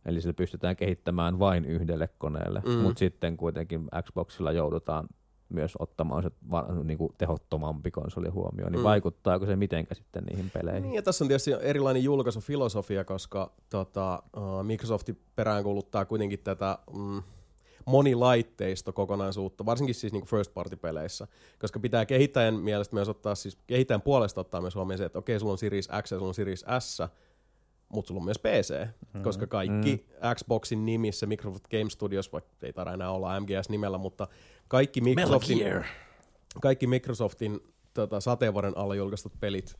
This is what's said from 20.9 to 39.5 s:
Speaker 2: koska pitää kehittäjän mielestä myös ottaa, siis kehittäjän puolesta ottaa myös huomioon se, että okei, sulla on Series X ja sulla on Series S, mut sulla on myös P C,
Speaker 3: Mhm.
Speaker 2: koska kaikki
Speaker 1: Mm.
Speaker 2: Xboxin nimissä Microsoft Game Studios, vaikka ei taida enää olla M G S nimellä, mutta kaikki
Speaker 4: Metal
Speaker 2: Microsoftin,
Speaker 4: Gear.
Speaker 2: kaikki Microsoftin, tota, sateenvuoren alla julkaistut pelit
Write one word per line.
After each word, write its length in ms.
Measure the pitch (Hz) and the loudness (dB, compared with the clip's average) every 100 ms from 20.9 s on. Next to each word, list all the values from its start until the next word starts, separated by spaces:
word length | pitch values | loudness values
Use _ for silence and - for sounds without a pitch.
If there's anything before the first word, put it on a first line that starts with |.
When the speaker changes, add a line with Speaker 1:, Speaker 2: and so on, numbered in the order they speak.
| 78 78 - 104 _ - _ | -4 -6 -8 -14 _ -20 _
Speaker 2:
koska 200 | 104 - | -6 -4
pitää 260 | 110 117 110 | 0 2 4
kehittäjän 500 | 131 139 135 113 110 | 4 4 6 4 4
mielestä 380 | 95 104 101 107 | 0 0 0 0
myös 140 | 101 | -2
ottaa, 260 | 107 104 101 | -2 -4 -4
siis 220 | 101 - - | -6 -14 -2
kehittäjän 340 | 123 131 110 | 2 4 2
puolesta 400 | 143 139 104 - | 4 4 4 -2
ottaa 200 | 90 87 | -6 -4
myös 140 | 90 92 | -4 -4
huomioon 220 | 95 95 | -4 -4
se, 80 | 87 | -4
että 140 | 90 | -6
okei, 200 | - 110 | -2 -2
sulla 120 | 107 | 0
on 60 | 95 | -2
Series 320 | 107 98 92 101 | -2 -2 -2 -6
X 100 | - | -4
ja 60 | 95 | -4
sulla 100 | 95 | -4
on 60 | |
Series 320 | 92 98 92 - 123 | -2 -4 -4 -2 -4
S, 180 | - - 80 _ _ _ _ _ _ _ _ | -2 -6 -8 _ _ _ _ _ _ _ _
mut 180 | 107 - | -6 -4
sulla 120 | 92 | -6
on 60 | 87 | -4
myös 140 | 107 | 0
P 60 | 110 117 | 2 2
C, 260 | - 69 107 - - | 2 -4 -6 -10 -14
Speaker 3:
Mhm. 100 | 101 | -4
Speaker 2:
koska 240 | 98 95 104 | -4 -2 -2
kaikki 480 | 104 95 104 107 131 | -2 0 2 2 0
Speaker 1:
Mm. 400 | - - 120 117 | -4 -6 -4 -4
Speaker 2:
Xboxin 500 | - 117 - 110 110 | 0 -2 0 -2 0
nimissä 400 | 113 113 101 104 | 0 0 -2 -4
Microsoft 400 | 107 107 98 - | -4 -6 -10 -4
Game 180 | 110 107 | -2 -2
Studios, 440 | - 104 98 95 | -4 -4 -4 -4
vaikka 180 | 78 - _ | -8 -12 _
ei 100 | - | -12
taida 200 | - 87 | -8 -8
enää 180 | 90 92 | -6 -4
olla 280 | 95 92 95 | -4 -2 -4
M 60 | 101 | -2
G 40 | 98 | -4
S 80 | 95 | -2
nimellä, 280 | 104 101 95 | -2 -2 -4
mutta 300 | 95 - 98 - - - _ | -6 -6 -10 -10 -20 -20 _
kaikki 340 | 131 139 - | 4 4 2
Speaker 4:
Metal 140 | 120 131 | 2 4
Speaker 2:
Microsoftin, 420 | 180 131 - 120 | 4 4 4 2
Speaker 4:
Gear. 260 | 101 95 - - - - - _ _ - | 2 0 -4 -12 -20 -20 -20 _ _ 0
Speaker 2:
kaikki 260 | 135 131 123 | 2 4 2
Microsoftin, 720 | 127 131 117 107 - 107 104 - _ _ | 2 0 -2 -2 -2 -6 -6 -10 _ _
tota, 260 | - 104 104 | -4 -2 0
sateenvuoren 580 | 123 123 117 101 98 90 | 0 2 2 2 -2 -2
alla 180 | 101 98 | -2 -2
julkaistut 380 | 98 104 - - | -4 -6 -10 -6
pelit 360 | 104 | -4